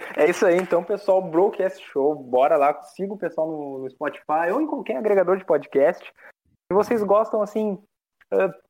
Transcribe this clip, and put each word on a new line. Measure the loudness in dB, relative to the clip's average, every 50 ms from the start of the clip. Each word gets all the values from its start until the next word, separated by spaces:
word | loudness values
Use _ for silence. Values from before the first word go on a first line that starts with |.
| -14 -10 0 2
É | 2 2
isso | 2 2 2
aí, | 4 4 2
então, | 2 0 0 -2 0
pessoal, | -2 -6 -4 0 2 2 2
Brocast | 0 0 0 2 2 2 0 -2 -4 -4 -4 -8 -18
Show, | -8 -4 0 0 0 0
bora | -2 -6 -2 2 2 4 4 4 4
lá, | 4 2 0 -2
siga | -8 -18 -10 -10 -8 -8 -8
o | -8
pessoal | -8 -6 -4 -4 -4 -4
no, | -6 -8 -10 -10 -10 -10
no | -10 -12
Spotify | -10 _ -8 -8 -8 -8 -6 -4 -2 0 0 0
ou | 0 -2
em | -2 -2
qualquer | -4 -8 -6 -6 -6 -4
agregador | 0 2 2 2 4 2 0 -2
de | 0
podcast. | 0 0 0 0 -2 0 2 2 2 2 -2 -12
Se | -20 _ _ -20 -20 -20 _ _ _ _ _ _ _ 0
vocês | 0 2 2 0 -2 2
gostam, | 2 2 2 2 0 -2 -4
assim, | -4 -4 -4 -4 -2 -2 -4 -6 -10 _ _ _ _ _ _ _ _ _ 0
eh, | 0 0 0 -2 -8 _